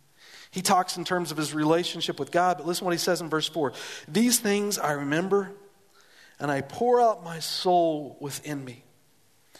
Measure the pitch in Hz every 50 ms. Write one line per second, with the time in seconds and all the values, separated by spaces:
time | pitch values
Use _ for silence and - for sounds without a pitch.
0 | _ _ _ _ - - - - - - - 190 180 - 202 180 185 - - 180
1 | 170 - 185 180 170 147 156 156 151 139 151 151 151 151 165 175 175 - - 170
2 | 156 - 165 - 135 - - 170 180 180 175 165 143 170 180 - 202 180 170 160
3 | - 190 175 156 175 151 156 156 151 - - 170 143 123 - - - - - -
4 | - - 151 208 240 247 233 - - 202 202 202 202 208 196 - - 147 147 143
5 | 143 143 147 165 185 190 196 202 190 190 - - - - _ _ _ _ _ _
6 | _ _ _ - - - _ - 139 147 139 139 139 139 - - 240 247 247 240
7 | 240 226 208 180 175 170 165 160 151 - - - - 185 180 175 170 165 156 151
8 | 147 123 - - 143 139 135 - - 151 151 139 135 127 120 - - _ _ _
9 | _ _ _ _ _ _ _ _ _ _ -